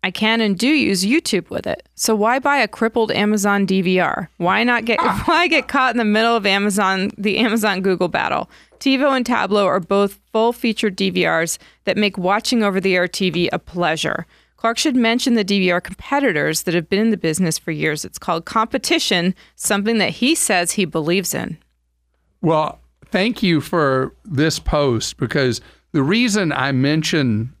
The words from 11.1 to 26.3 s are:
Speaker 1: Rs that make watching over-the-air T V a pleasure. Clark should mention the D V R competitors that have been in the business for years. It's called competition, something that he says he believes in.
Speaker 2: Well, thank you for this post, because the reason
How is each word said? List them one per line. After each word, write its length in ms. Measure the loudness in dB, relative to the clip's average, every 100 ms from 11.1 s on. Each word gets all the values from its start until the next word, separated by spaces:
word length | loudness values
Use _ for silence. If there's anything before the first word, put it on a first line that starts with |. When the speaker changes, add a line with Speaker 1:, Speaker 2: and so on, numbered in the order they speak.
| 0 0
Speaker 1:
Rs 300 | 0 -2 -6 -12 _ -4
that 120 | 0
make 180 | 0 -2
watching 460 | -2 -2 0 0
over-the-air 460 | 2 0 0 0 0
T 240 | -2 -2
V 180 | 0 -2
a 60 | -2
pleasure. 680 | -6 -4 -2 -2 -4 -4 -8 _ _ _
Clark 200 | -4 0
should 180 | 0 2
mention 380 | 2 2 2
the 100 | 0
D 160 | 2 0
V 120 | 2
R 100 | 0
competitors 840 | -4 -16 -4 0 0 0 -2 -2
that 100 | -2
have 160 | -2 -2
been 100 | 0
in 100 | 0
the 80 | 0
business 400 | -2 0 -2 -2
for 140 | -6
years. 340 | -4 -2 -4 -8
It's 120 | -10
called 280 | -4 -4 -2
competition, 880 | -2 0 -2 -2 -2 0 0 0 -4 -10 _
something 420 | -2 -2 0 0
that 120 | 0
he 260 | 0 0 0
says 360 | 0 0 0
he 140 | -2 -2
believes 480 | -2 0 0 -2
in. 240 | -6 -8 -10 _ _ _ _ _ _ _ _
Speaker 2:
Well, 380 | 0 0 0 -6 _ _ -4
thank 380 | 0 0 0
you 160 | 2 2
for 520 | 0 0 2 2 -2 -8
this 360 | -8 0 0 0
post, 580 | -2 0 2 0 -2 -6
because 420 | -4 0 0 -2 -8 _ _
the 120 | -2
reason 480 | 2 2 2